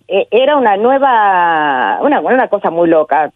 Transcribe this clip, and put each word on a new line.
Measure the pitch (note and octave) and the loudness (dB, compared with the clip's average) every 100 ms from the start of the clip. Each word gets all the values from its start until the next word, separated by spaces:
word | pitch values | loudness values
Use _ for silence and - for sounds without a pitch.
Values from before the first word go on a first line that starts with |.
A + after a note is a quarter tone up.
| - | -6
eh, | F#3+ - | -4 0
era | A3 C4+ D4 | 0 2 2
una | A#3 G3 | 0 0
nueva... | A#3 C4+ C4+ A#3 G3+ F#3 E3+ D#3+ D3+ C3 G#2 G2 | 0 2 2 2 2 2 0 0 -2 -2 -2 -2
Una, | G#3 B3+ | -2 -2
una | D#3+ B3 A3 | 0 -2 0
cosa | G3+ G3+ | -2 -4
muy | E3 E3+ | -2 2
loca | E3 D3+ C#3+ D3 | 2 2 -2 -2